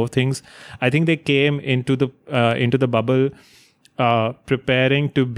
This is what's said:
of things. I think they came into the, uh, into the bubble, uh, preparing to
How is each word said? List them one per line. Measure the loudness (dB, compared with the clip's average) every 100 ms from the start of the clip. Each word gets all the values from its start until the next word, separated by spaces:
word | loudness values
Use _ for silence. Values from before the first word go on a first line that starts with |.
of | 0 0
things. | -2 -4 -10 -20 -20 -4 0
I |
think | 2 0
they | 0 0
came | 2 2 0 -2
into | -2 0 0
the, | -2 -4 -6 0
uh, | 0 0 0
into | 0
the | 2
bubble, | 0 0 0 0 -4 _ -20 _ _ _ -2
uh, | 0 2 0 -6 -4
preparing | -4 0 0 2 0 0 0
to | 0